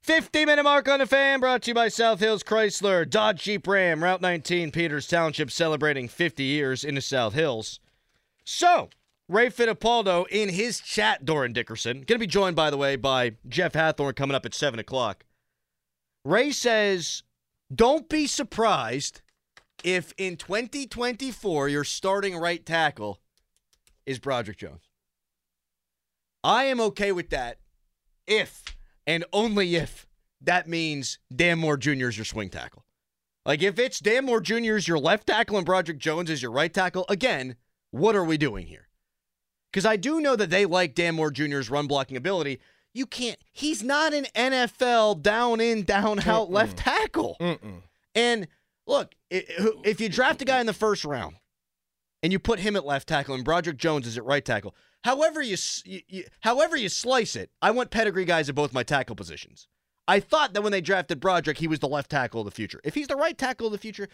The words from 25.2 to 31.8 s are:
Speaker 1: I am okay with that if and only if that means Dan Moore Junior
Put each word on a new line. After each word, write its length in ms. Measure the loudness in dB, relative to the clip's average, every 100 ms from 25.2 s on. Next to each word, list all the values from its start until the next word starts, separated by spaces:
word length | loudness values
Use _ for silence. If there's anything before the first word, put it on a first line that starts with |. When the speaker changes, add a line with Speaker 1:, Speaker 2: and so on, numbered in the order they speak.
| _ _ _ _ _ _ _ _ _ _ _ _
Speaker 1:
I 220 | 2 2
am 160 | 2 0
okay 320 | 0 0 -2
with 160 | -2 -4
that 300 | -6 -6 -10 _ _ _ _ _ _ -2
if 380 | 0 0 -8 -18 -18 -20 _ -4
and 180 | -4 0
only 420 | 0 2 2 2
if 320 | 0 -2 -10 -20 _ _ _
that 300 | 0 0 0
means 500 | -2 -2 -4 -6 -10 _
Dan 240 | 2 4 4
Moore 200 | 2
Junior 320 | 2